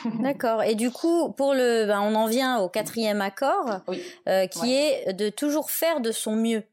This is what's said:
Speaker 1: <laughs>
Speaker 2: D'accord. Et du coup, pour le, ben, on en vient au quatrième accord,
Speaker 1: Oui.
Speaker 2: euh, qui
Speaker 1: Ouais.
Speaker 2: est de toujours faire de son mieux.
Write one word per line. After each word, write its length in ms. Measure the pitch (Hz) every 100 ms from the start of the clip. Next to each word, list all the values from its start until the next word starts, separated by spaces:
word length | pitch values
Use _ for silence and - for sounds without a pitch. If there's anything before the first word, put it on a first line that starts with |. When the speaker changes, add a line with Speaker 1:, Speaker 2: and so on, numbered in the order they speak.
Speaker 1:
<laughs> 160 | 233 226
Speaker 2:
D'accord. 420 | 262 277 240 220
Et 140 | 202 214
du 160 | 240
coup, 400 | - 330 339 269
pour 220 | - 277
le, 320 | 262 247 226 208
ben, 120 | 202
on 120 | 208
en 120 | 214 220
vient 340 | 240 262 240
au 80 | 180
quatrième 520 | 220 - 226 214 208
accord, 600 | 196 - 269 392 269 185 180
Speaker 1:
Oui. 120 | 180 - - -
Speaker 2:
euh, 180 | 190 190
qui 140 | -
Speaker 1:
Ouais. 420 | 240 269 302 - 185
Speaker 2:
est 60 |
de 160 | 185 208
toujours 440 | 202 294 302 285
faire 280 | - 330 302
de 120 | 226
son 240 | 220 220 220
mieux. 260 | 226 220 -